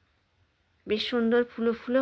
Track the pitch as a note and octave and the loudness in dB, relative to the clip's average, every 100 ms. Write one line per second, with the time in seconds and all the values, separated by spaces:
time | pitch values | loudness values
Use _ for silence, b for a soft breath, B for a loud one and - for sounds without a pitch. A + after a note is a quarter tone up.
0 | _ _ _ _ _ _ _ _ - G#3+ | _ _ _ _ _ _ _ _ -6 -4
1 | - B3 A3+ A#3+ A#3+ - A#3 A#3 - B3+ | -2 0 2 2 0 -2 -2 -2 -2 0